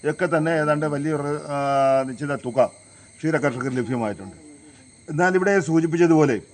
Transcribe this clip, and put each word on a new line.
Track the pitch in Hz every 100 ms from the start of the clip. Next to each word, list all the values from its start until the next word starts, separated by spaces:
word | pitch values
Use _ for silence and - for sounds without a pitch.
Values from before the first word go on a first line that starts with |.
| 147
ഒക്കെ | 147 180
തന്നെ | 156 160 165
ഏതാണ്ട് | 151 151 151
വലിയൊരു, | 143 151 151 143 147 151
ആ, | 143 139 139 135 135 131
നിശ്ചിത | 120 143 139 127
തുക | 120 113 - - - - -
ക്ഷീരകർഷകർക്ക് | 156 156 143 123 135 127
ലഭ്യമായിട്ടുണ്ട്. | 117 123 110 95 92 - - - - - - _ -
എന്നാൽ | 156 180 185
ഇവിടെ | 185 196 160
സൂചിപ്പിച്ചതുപോലെ | 165 165 170 170 160 147 110 -